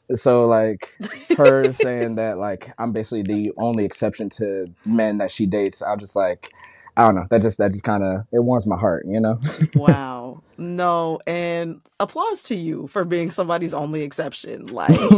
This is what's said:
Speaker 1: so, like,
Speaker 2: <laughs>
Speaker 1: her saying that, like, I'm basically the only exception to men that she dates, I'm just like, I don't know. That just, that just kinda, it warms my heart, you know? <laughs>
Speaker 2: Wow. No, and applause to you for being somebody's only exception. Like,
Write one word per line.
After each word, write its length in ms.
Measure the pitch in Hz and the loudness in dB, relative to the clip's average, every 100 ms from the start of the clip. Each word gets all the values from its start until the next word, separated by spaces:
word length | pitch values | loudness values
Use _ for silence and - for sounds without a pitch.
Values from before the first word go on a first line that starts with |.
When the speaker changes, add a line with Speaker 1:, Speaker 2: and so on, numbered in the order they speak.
| - | -6
Speaker 1:
so, 320 | 120 - 123 117 | -2 4 4 6
like, 440 | 110 110 101 - - | 4 2 -2 -10 -14
Speaker 2:
<laughs> 380 | 202 - - 339 | -14 -14 -2 6
Speaker 1:
her 340 | 143 135 135 | 8 8 4
saying 440 | 131 135 120 117 110 | 2 0 0 -2 -2
that, 220 | 110 92 | -4 -4
like, 320 | 104 95 - - | -6 -6 -10 -8
I'm 140 | 117 | -4
basically 320 | 110 110 117 | -4 -4 -4
the 300 | 98 104 104 - | -2 -2 -2 -2
only 280 | 113 113 101 | -2 0 -2
exception 420 | - 110 - 104 | -2 -4 -2 -8
to 360 | - 107 98 90 85 107 | -6 -4 -4 -6 -8 -2
men 320 | 113 110 104 | 2 2 0
that 120 | 98 | -2
she 140 | - 104 | -2 0
dates, 360 | 104 98 - | 0 0 -2
I'm 180 | - 104 | -4 -6
just 180 | 101 104 | -4 0
like, 320 | 95 - - - - - - - | 0 -2 -10 -20 -20 -20 -6 4
I 60 | 117 | 4
don't 100 | 95 | 4
know. 100 | 90 | 2
That 120 | 117 | 2
just, 160 | 107 - | 2 2
that 120 | 104 | 0
just 120 | 98 - | 0 -2
kinda, 420 | 104 95 95 107 | -2 -2 -4 -2
it 80 | 120 | 0
warms 240 | 120 123 104 | 2 0 0
my 100 | 90 | 0
heart, 280 | 104 85 85 | 0 0 -2
you 140 | 107 | 0
know? 140 | 110 113 143 - | 0 0 -4 -2
<laughs> 180 | 160 | 0
Speaker 2:
Wow. 680 | 143 143 139 131 127 123 156 _ - | 4 4 4 0 -10 -12 -16 _ -12
No, 600 | 175 175 180 170 165 160 - | -8 -2 0 0 0 -4 -4
and 540 | 170 170 170 170 - _ - | -4 -4 -4 -6 -10 _ -6
applause 440 | 202 311 403 392 | -4 -2 -4 -4
to 120 | - 208 | -6 -6
you 320 | 165 156 139 | -4 -6 -6
for 160 | 208 | -6
being 260 | 175 175 170 | -2 -2 -2
somebody's 440 | 175 175 170 170 | -4 -2 -2 -4
only 300 | 143 147 156 | -4 -6 -6
exception. 640 | 147 - 143 - - 117 - | -6 -6 -8 -10 -12 -14 -10
Like, 460 | - - 165 202 | -2 4 6 8